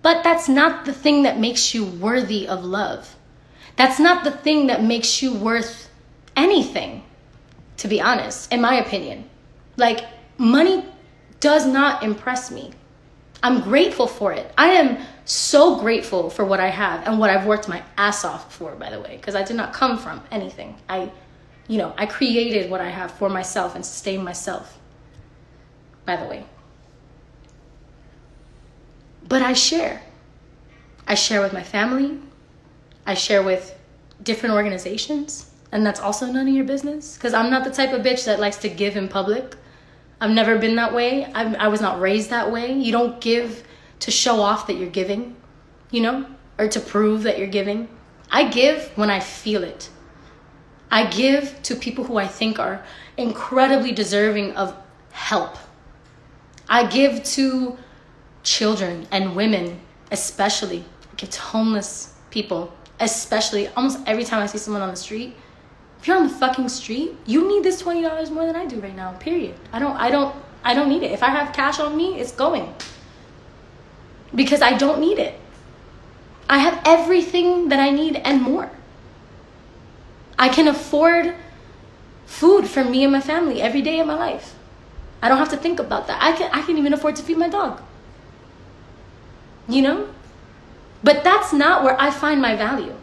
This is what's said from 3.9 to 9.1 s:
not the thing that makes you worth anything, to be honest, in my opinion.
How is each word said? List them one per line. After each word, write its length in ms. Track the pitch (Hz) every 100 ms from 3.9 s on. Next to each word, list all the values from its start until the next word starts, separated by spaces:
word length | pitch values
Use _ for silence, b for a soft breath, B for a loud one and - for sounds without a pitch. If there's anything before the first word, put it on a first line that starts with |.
| 262
not 240 | 330 349
the 80 | 302
thing 360 | 277 302 302 269
that 160 | 233
makes 380 | 220 233 226 -
you 120 | 262
worth 560 | 214 220 233 226 - - - - - - 269
anything, 680 | 339 381 - 170 95 - - - _ - - - - -
to 100 | 202
be 140 | 208
honest, 500 | 202 247 - - -
in 100 | 247
my 140 | 233 254
opinion. 540 | 214 196 143